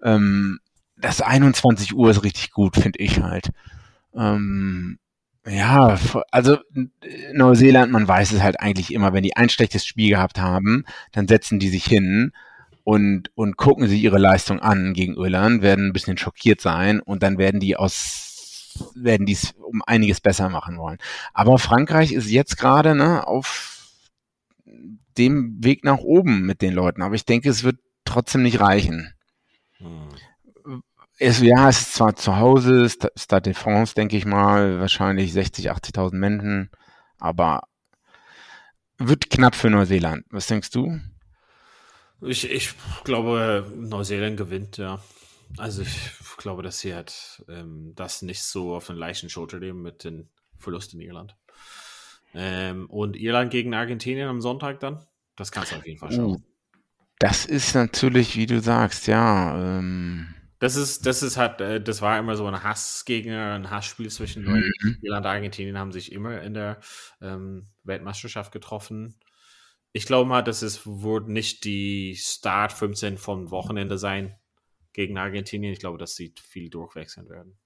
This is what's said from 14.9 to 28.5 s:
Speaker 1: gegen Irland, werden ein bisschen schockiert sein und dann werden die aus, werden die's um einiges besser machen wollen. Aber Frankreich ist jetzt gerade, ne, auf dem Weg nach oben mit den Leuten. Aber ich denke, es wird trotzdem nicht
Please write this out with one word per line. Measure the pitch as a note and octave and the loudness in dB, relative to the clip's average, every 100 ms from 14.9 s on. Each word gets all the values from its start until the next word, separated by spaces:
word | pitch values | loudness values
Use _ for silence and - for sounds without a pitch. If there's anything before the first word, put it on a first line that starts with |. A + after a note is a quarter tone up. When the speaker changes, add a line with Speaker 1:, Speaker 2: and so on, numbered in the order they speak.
Speaker 1:
gegen | F2+ F#2 | -2 -2
Irland, | - F#2 F#2 G#2 A#2 | -2 -2 2 2 4
werden | G2 G2 G2 | 4 4 2
ein | |
bisschen | F#2 - F2+ | -2 -4 -6
schockiert | - - - G#2+ | -6 -2 2 2
sein | - E2 F#2+ G#2+ | 2 0 0 0
und | - G2 | -2 -2
dann | G2 F#2+ | 0 2
werden | F#2+ G2+ | 2 2
die | F#2+ F#2+ | 0 0
aus, | F#2+ - - - - - - - - - - - | 0 -2 -8 -10 -14 -18 -18 -20 -16 -16 -16 -4
werden | A#2+ A2 G2 | 0 2 2
die's | F#2+ - - | -2 -4 -8
um | - A2+ - | -12 -10 0
einiges | A2+ G#2+ G2 | 2 2 2
besser | - F#2+ F#2+ | 2 2 0
machen | F2 - F2 | -4 -10 -10
wollen. | D#2+ D#2 - - - | -10 -12 -14 -14 -12
Aber | - G2+ B2+ | 2 6 6
Frankreich | - A#2 D3 D#3+ D#3+ | 6 4 4 4 2
ist | A#2+ G#2+ | 2 2
jetzt | A2+ C#3+ - | 2 2 0
gerade, | B2+ C3+ D#3 D3+ | 4 6 6 4
ne, | D3 E3+ - | 4 2 0
auf | A2+ C#3 - - - - _ _ _ _ _ _ _ _ - D2 G#2+ _ - | -2 -4 -8 -12 -18 -20 _ _ _ _ _ _ _ _ -20 -20 -20 _ 2
dem | B2 C#3+ A#2+ A2 | 2 4 -2 0
Weg | A2+ C#3 C#3 | 0 2 2
nach | C#3 | 0
oben | - E3+ F3+ G#2 F#2 | 4 4 6 2 0
mit | F#2+ | 0
den | F#2+ | 0
Leuten. | F#2 F2+ - | 2 0 0
Aber | F#2 G#2+ | -4 -4
ich | - | 0
denke, | A#2+ C#3 | 0 2
es | A2 | 0
wird | B2 B2 _ _ | 0 -2 _ _
trotzdem | - - A#2+ C3+ | 0 0 2 2
nicht | B2 | 2